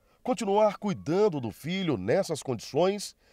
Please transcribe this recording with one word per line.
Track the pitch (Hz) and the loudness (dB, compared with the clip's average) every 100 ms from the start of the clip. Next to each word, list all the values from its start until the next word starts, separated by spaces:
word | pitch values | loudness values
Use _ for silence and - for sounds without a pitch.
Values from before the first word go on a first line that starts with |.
| _ _ | _ _
continuar | - 254 202 202 214 175 | -4 -2 2 4 4 2
cuidando | 208 131 90 180 214 151 | -4 -2 0 2 2 2
do | 117 | -6
filho | - 151 190 180 113 | -8 -6 -2 0 0
nessas | 95 170 185 156 | 2 0 0 -4
condições | - 117 - 135 185 208 - - _ | -4 -6 -2 2 2 0 -8 -14 _